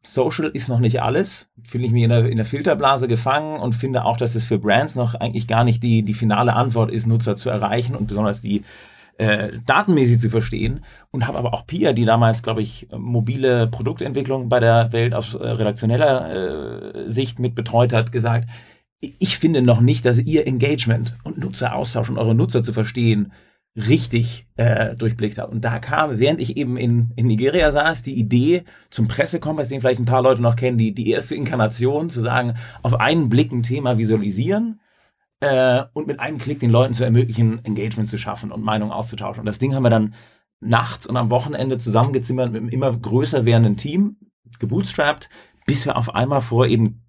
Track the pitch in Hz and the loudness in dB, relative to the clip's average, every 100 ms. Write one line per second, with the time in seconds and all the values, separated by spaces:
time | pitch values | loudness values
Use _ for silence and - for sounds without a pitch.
0 | - - 131 160 156 135 120 120 117 117 | -4 -2 0 0 -4 -4 -2 2 2 2
1 | - 143 202 - - - - 123 120 120 | 0 0 -2 -6 -14 -20 -10 -4 0 2
2 | 117 117 113 113 110 - - - 139 135 | 4 4 2 0 -2 -2 0 4 4 2
3 | 123 117 131 143 156 156 127 117 135 127 | 2 0 2 0 -2 -4 -4 -2 -2 0
4 | 113 117 120 117 - 104 104 104 147 131 | 0 0 -2 -2 -2 -2 4 2 2 -2
5 | 120 113 117 117 117 113 123 117 123 113 | -4 -2 -4 -4 0 2 4 2 2 2
6 | 104 107 113 107 120 113 123 117 113 110 | 2 0 0 2 2 2 0 0 0 0
7 | 113 113 107 101 - 104 101 113 120 - | 0 2 0 -2 -4 -2 -2 -2 -2 -4
8 | 104 104 107 104 101 101 - - - - | -4 -2 -2 -2 -4 -4 -4 -20 -20 -20
9 | _ - 110 104 104 113 117 139 202 160 | _ -2 0 0 -2 -6 0 2 4 4
10 | 123 120 120 113 113 - 113 - - - | 4 4 2 0 -2 -4 -4 -4 -12 -20
11 | _ 131 117 - 120 120 - 175 156 117 | _ -6 -4 -4 -6 -8 -10 -2 0 2
12 | 113 113 113 113 - 110 107 - - 113 | 2 4 4 2 -4 -4 -6 -8 -16 -12
13 | 120 120 107 123 131 120 113 117 - - | -2 -2 -2 0 2 2 2 -2 -6 -4
14 | 139 135 131 135 123 123 117 117 113 117 | -4 -4 -4 -4 0 4 6 4 4 0
15 | 117 - - - 120 113 104 107 110 123 | 0 -2 -6 -8 -6 0 -2 0 0 2
16 | 151 127 80 95 90 76 58 58 - - | 2 2 -2 -4 -4 -6 -8 -10 -12 -10
17 | - 113 127 - 123 120 113 117 120 113 | -4 -2 -4 -2 -4 -4 -2 2 4 2
18 | 117 123 117 117 117 - - _ _ _ | 0 -2 0 0 -2 -12 -20 _ _ _
19 | - - 185 - 160 151 123 117 117 117 | -16 -4 -4 0 2 4 4 6 4 4
20 | 123 120 120 156 143 127 139 147 117 117 | 2 2 2 0 0 0 0 0 0 0
21 | 117 - 156 - - - 123 131 120 120 | -2 -8 -12 -8 -8 -4 -4 -4 -4 -4
22 | 113 - 113 113 120 127 117 110 110 123 | -4 -2 2 2 2 0 0 -2 -2 0
23 | 117 104 101 - _ _ _ - 113 151 | 2 2 0 -8 _ _ _ -6 2 2
24 | - 117 117 - _ - 117 110 113 117 | 2 0 -2 -6 _ 0 2 2 -2 -2
25 | 113 110 110 107 - 113 113 117 120 151 | -2 -2 -4 -4 -8 -4 -4 -6 -2 0
26 | 156 113 135 160 117 127 127 123 123 120 | 0 2 0 0 -4 -4 -4 -2 0 2
27 | 117 - 117 107 131 170 151 143 156 165 | 0 0 0 2 2 2 2 2 0 -2
28 | 139 131 107 123 139 175 175 - _ - | -6 -4 2 2 4 0 -2 -20 _ -2
29 | 117 - - 170 151 156 123 135 127 127 | -2 0 -2 -2 -4 -4 -4 0 0 0
30 | 120 127 127 120 120 117 127 120 110 98 | 2 4 4 4 2 2 0 2 0 0
31 | - - - - 139 123 107 117 123 147 | 0 0 -2 -6 -4 0 0 0 0 0
32 | 165 120 117 123 120 120 - - 117 120 | -4 -4 -2 0 -2 -6 -12 -6 -2 -2
33 | 123 165 131 117 120 123 117 139 127 113 | 0 0 2 2 0 -2 -4 -4 -2 -2
34 | 110 110 101 95 165 202 233 214 _ _ | 0 0 -2 -4 -2 -2 -2 -8 _ _
35 | _ _ _ _ 139 131 127 123 131 147 | _ _ _ _ 0 4 4 2 0 -8
36 | 156 - 131 151 123 143 - 117 127 117 | -6 -6 -6 -6 -6 -2 4 4 4 0
37 | 120 117 120 110 113 113 107 98 107 110 | 2 4 2 2 2 0 -4 -4 -4 -4
38 | 107 101 - 101 104 104 107 107 104 - | -4 -4 -8 -10 -10 -6 -2 -2 -2 -6
39 | 110 110 101 104 104 104 131 135 123 113 | -8 -8 -10 -6 -8 -2 -2 2 4 4
40 | 107 - - _ _ _ 113 113 123 - | 2 -4 -20 _ _ _ -2 0 0 -10
41 | - 123 117 120 131 147 131 127 120 107 | -6 -2 2 0 0 -4 -2 -2 0 2
42 | 117 117 117 127 123 110 113 127 135 120 | 2 0 -2 -2 -2 -2 -4 -2 0 -2
43 | 110 123 147 139 117 117 113 101 147 170 | 0 0 0 0 4 4 4 2 -2 0
44 | 202 - _ _ _ - 110 147 196 - | -2 -4 _ _ _ -8 -4 -2 -2 -2
45 | 147 151 - - - _ - 143 147 - | -2 -2 -10 -20 -20 _ -2 -2 0 -2
46 | 120 - 127 139 127 117 117 113 110 - | -2 0 0 0 0 2 4 4 2 -2